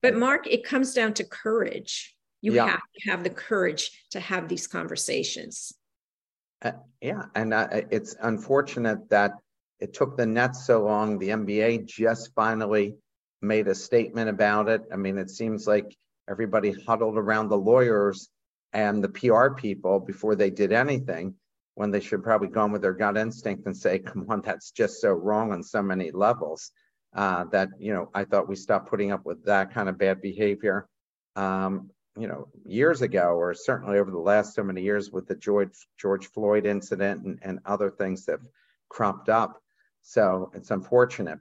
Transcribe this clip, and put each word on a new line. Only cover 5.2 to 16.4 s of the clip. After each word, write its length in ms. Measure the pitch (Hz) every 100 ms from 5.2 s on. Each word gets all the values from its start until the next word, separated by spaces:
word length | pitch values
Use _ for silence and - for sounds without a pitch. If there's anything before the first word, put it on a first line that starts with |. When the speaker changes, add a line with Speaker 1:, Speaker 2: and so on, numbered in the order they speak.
| - - - - - - _ _ _ _ _ _ _ _
Speaker 2:
Uh, 120 | 120 - - _
yeah, 220 | 123 208 -
and, 200 | 104 113
uh, 140 | 110 107
it's 440 | 107 - 110 - -
unfortunate 880 | 117 107 - 139 143 - 117 107 -
that 220 | 104 101 - _ _ _ _
it 140 | 104
took 220 | - 123 131
the 100 | 117
Nets 400 | 113 127 131 -
so 180 | 117 104
long. 320 | 107 107 104
The 140 | 95
N 140 | 110 101
B 160 | 104
A 180 | 110 117
just 540 | - - 113 113 - -
finally 640 | 110 110 107 107 104 104 _ _ _ _
made 260 | 101 110 101
a 60 | 95
statement 540 | - 120 110 117 113
about 400 | 101 104 104 107
it. 120 | 113 -
I 40 | 98
mean, 220 | 98 98
it 120 | 95
seems 360 | - 113 107 107
like 280 | 104 104 - _ _ -
everybody 420 | 98